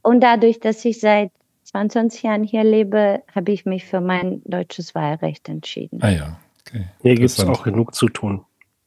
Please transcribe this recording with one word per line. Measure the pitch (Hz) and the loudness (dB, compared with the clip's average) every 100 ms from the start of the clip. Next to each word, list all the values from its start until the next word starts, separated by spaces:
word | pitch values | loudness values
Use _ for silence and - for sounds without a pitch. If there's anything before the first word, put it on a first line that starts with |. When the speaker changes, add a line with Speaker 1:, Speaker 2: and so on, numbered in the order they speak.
Speaker 1:
Und | 220 240 | 2 4
dadurch, | 247 233 226 226 | 6 6 4 2
dass | 220 220 240 | -2 -2 -4
ich | 226 | -2
seit | 214 208 202 - _ _ - | 2 2 0 -8 _ _ -12
zweiundzwanzig | 196 208 233 226 - | -6 -2 0 -2 -2
Jahren | 226 208 214 | -4 -2 -2
hier | 220 | 0
lebe, | 220 214 202 208 208 202 - 202 | 4 4 2 2 2 0 -4 -6
habe | 180 | -2
ich | 202 - | -4 -4
mich | 185 - | -6 -4
für | 185 | -4
mein | 180 180 185 190 - | -2 -2 -2 -6 -8
deutsches | 180 175 - 170 165 | -8 -8 -10 -10 -6
Wahlrecht | 151 156 160 151 - | -4 -4 -6 -8 -10
entschieden. | 156 - - 58 57 | -12 -10 -12 -12 -4
Speaker 2:
Ah | 104 | 0
ja, | 87 76 80 _ _ | 0 -4 -14 _ _
okay. | - 117 90 - | -14 -12 -12 -2
Speaker 3:
Hier | 123 120 | 2 4
gibt's | 123 - | 2 2
Speaker 2:
Interessant. | 95 120 | 0 0
Speaker 3:
auch | - | -2
genug | 104 117 - | -2 -2 0
zu | 117 | -2
tun. | - 104 98 - _ _ _ | -2 -6 -6 -8 _ _ _